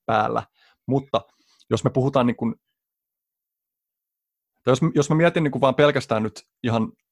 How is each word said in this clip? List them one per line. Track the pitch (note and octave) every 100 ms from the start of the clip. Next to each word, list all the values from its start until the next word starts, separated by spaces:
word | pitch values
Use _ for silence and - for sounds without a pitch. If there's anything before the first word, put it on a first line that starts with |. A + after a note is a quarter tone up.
| -
päällä. | A2 A2+ A2+ G#2+ _ _ _ -
Mutta | C3+ C3+ A#2+ - _ _ _ _
jos | A2+
me | C3
puhutaan, | - C3 C#3 A#2+
niin | A#2
kuin, | A#2 - _ _ _ _ _ _ _ _ _ _ _ _ _ _ _ _ _ _ _ _
tai | -
jos, | C3 E3 D3+
jos | C#3
mä | D#3
mietin, | E3+ E3+
niin | D3+
kuin, | B2+
vaan | C3 B2+
pelkästään | D3 C#3 - A2+
nyt | A2 - _ _
ihan | A#2 A2+ A2 - _